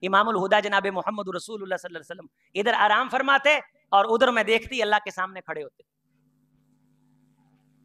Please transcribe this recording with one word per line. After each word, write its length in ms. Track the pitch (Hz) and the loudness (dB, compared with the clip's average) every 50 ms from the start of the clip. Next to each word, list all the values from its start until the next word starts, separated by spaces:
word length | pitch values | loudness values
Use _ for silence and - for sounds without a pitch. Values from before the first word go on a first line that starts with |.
| - | -4
इमामुल 320 | 185 196 196 214 226 220 | 2 2 2 4 2 0
हुदा 240 | 190 185 196 208 214 | 0 0 2 2 2
जनाब 280 | 196 208 202 196 190 196 | 2 2 0 0 0 -2
मोहम्मद 380 | 190 180 175 - 214 208 202 185 180 | -4 -4 -6 -6 -6 -8 -8 -8 -8
रसूलुल्लाह 420 | 180 - - 226 208 196 190 185 170 | -10 -10 -12 -12 -12 -8 -8 -8 -8
सल्लल्लाहु 260 | - 180 170 165 147 | -8 -10 -16 -16 -16
अलैहि 160 | - 170 185 | -16 -18 -18
वसल्लम 80 | 165 - _ _ _ _ - | -20 -20 _ _ _ _ -6
इधर 180 | 185 202 240 226 | -4 -2 0 2
आराम 360 | - 202 208 208 220 262 247 | 2 4 4 4 2 0 0
फरमाते 520 | 240 262 269 269 277 269 277 285 302 277 - _ _ _ _ - - | -2 -2 0 2 2 2 4 2 2 0 -2 _ _ _ _ 0 2
और 120 | 196 196 | 2 4
उधर 260 | 226 226 233 254 247 | 4 2 2 4 4
मैं 140 | 247 226 214 | 2 2 0
देखती 340 | 196 226 226 226 - 262 254 | 0 0 -2 -2 -4 -6 -4
अल्लाह 200 | 220 208 208 208 | -2 0 0 0
के 120 | - 196 | -2 -4
सामने 300 | 180 - 185 190 190 185 | -8 -8 -8 -8 -8 -12
खड़े 200 | 175 - 156 151 | -14 -12 -12 -12
होते। 220 | 147 131 _ _ _ _ _ _ _ _ _ _ _ _ _ _ _ _ _ _ _ _ _ _ _ _ _ _ _ _ _ _ _ _ _ _ _ _ _ _ _ _ _ _ | -12 -14 _ _ _ _ _ _ _ _ _ _ _ _ _ _ _ _ _ _ _ _ _ _ _ _ _ _ _ _ _ _ _ _ _ _ _ _ _ _ _ _ _ _